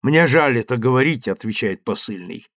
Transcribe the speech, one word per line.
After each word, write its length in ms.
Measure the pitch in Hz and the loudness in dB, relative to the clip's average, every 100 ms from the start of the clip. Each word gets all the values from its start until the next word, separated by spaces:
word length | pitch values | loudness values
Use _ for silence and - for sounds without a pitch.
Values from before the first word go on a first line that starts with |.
Мне 260 | 131 156 170 | 4 4 4
жаль 320 | 147 147 117 | 4 4 0
это 180 | 107 123 | -2 -2
говорить», 500 | 120 127 139 123 107 | 2 2 2 -2 -6
отвечает 560 | 95 110 107 107 92 | -6 -6 -4 -4 -4
посыльный. 640 | - 95 - 98 90 87 _ | -6 -8 -8 -12 -12 -16 _